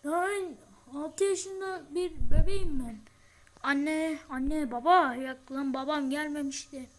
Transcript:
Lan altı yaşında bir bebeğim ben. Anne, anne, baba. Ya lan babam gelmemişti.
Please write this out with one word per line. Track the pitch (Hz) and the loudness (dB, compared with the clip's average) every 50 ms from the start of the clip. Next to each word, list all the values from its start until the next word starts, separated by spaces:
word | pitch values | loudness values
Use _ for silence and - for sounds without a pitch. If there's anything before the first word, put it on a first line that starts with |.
| - | -4
Lan | 285 311 349 359 392 415 403 381 349 254 - - - - - - 247 262 | -2 0 0 0 0 -2 -4 -6 -8 -10 -14 -20 -20 -20 -20 -20 -14 -10
altı | 285 302 311 302 - 392 | -10 -8 -8 -4 -2 0
yaşında | 403 381 359 - 381 381 381 381 381 370 359 285 277 285 | 0 0 -2 -4 -8 -8 -8 -8 -8 -8 -10 -12 -8 -6
bir | 349 359 349 - - - - | -4 -4 -4 -2 2 6 8
bebeğim | - - 349 359 392 381 370 339 294 262 | 8 8 8 6 6 4 2 2 0 -2
ben. | 247 233 220 208 214 - _ _ _ - _ - - - _ - - | -4 -4 -10 -14 -18 -20 _ _ _ -20 _ -20 -20 -20 _ -8 -4
Anne, | 262 285 277 285 302 311 311 320 320 311 285 - - | -2 0 0 0 0 -2 -2 -2 -2 -4 -6 -10 -10
anne, | 277 262 262 277 311 311 294 233 | -6 -4 -2 0 0 0 -2 -2
baba. | 240 240 240 320 359 370 311 269 240 | -4 -2 4 6 6 6 6 2 -2
Ya | 247 262 262 262 262 - - | -4 -8 -8 -10 -12 -14 -10
lan | 269 269 277 269 254 | -6 -4 -4 -2 -4
babam | 262 269 277 302 294 277 262 | -4 -2 -2 -2 -2 -2 -2
gelmemişti. | 277 294 302 302 294 294 285 277 269 - - - - 262 254 254 _ | -2 -4 -4 -6 -6 -6 -6 -6 -6 -8 -12 -12 -14 -16 -16 -16 _